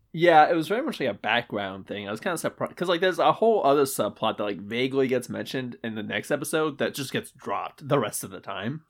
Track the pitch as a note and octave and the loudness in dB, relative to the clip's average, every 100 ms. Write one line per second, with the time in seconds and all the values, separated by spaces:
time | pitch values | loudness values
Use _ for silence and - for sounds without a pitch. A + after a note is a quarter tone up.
0 | _ E3 E3+ D#3 D3+ E3+ D#3 A3 D4 - | _ 4 8 10 8 4 0 -2 -4 -4
1 | C3 G2 G#2+ A#2 - G#2+ G2 G2 F2+ G2 | -4 -2 -2 -2 -2 -4 -6 -8 -10 -8
2 | G2+ A2 G3 E3 C3 - - - F3 F3 | -6 -6 -4 -4 -4 -6 -8 -4 -2 2
3 | F#3 E3 D3+ D#3 A3+ G#3 C#3 C#3+ C#3 - | 2 4 2 4 4 4 4 4 2 0
4 | G#2 - A2 G2+ G#2 F#2+ G2+ A#2 C3 C3+ | -4 -2 -2 -2 -4 -6 -6 -2 0 0
5 | C3+ B2+ A#2+ G#2 G#2+ C3+ B2+ - A2+ A2 | 2 0 -2 -8 -6 -6 -8 -8 -8 -8
6 | G#2 G#2 - C#3 D#3 D#3+ D#3 C3+ A#2 - | -4 -6 -2 -4 -2 -2 -2 -2 -4 -4
7 | C3 A#2+ - - - G2 E2+ - C#3 C#3+ | -6 -6 -8 -12 -6 -6 -6 -10 -2 0
8 | G#2 - F#2+ F#2 - G2 G#2+ D#3+ | 0 -4 -10 -12 -10 -8 -6 -8